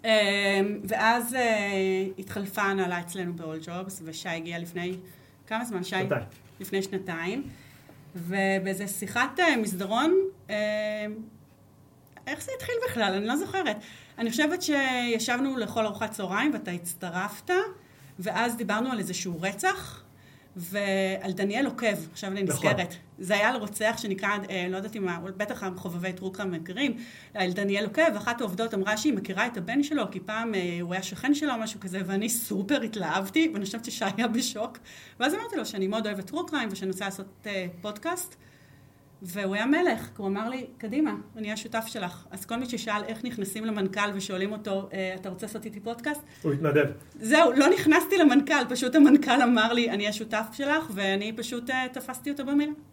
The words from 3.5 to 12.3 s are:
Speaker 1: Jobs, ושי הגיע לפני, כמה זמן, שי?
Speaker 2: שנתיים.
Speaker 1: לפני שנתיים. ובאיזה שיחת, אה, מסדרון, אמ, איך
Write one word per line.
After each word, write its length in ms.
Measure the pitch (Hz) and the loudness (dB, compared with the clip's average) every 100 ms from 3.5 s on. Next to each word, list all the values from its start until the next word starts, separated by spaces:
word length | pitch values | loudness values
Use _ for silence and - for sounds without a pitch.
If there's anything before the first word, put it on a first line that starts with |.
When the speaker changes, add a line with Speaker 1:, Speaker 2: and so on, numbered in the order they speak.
| 160 160 | -8 -8
Speaker 1:
Jobs, 360 | 175 190 190 | -8 -8 -10
ושי 260 | 160 160 190 | -12 -10 -6
הגיע 300 | 175 165 170 | -6 -6 -8
לפני, 360 | 175 180 175 185 - - - - - | -6 -6 -6 -6 -12 -20 -20 -20 -6
כמה 180 | 220 240 | -6 -4
זמן, 180 | 190 | -6
שי? 60 | 175 190 | -4 -2
Speaker 2:
שנתיים. 280 | 190 131 - - - - | 0 -2 -4 -16 -20 -14
Speaker 1:
לפני 220 | 190 196 | -4 -2
שנתיים. 600 | 190 190 185 165 175 240 285 - - - - - - 180 | -2 -4 -6 -6 -4 -4 -6 -14 -20 -20 -20 -20 -18 -12
ובאיזה 720 | 170 196 190 196 190 185 202 | -4 2 4 2 0 -4 -4
שיחת, 520 | - 196 240 254 - | -6 -4 0 0 4
אה, 180 | 349 254 | 4 4
מסדרון, 580 | 202 180 196 226 311 381 381 - - | 0 -2 0 2 4 4 2 -4 -6
אמ, 40 | 214 214 214 214 214 214 214 220 - - - - - - - - - | -2 0 0 -2 -4 -6 -8 -14 -18 -20 -20 -20 -20 -20 -20 -20 -16
איך 140 | - | -10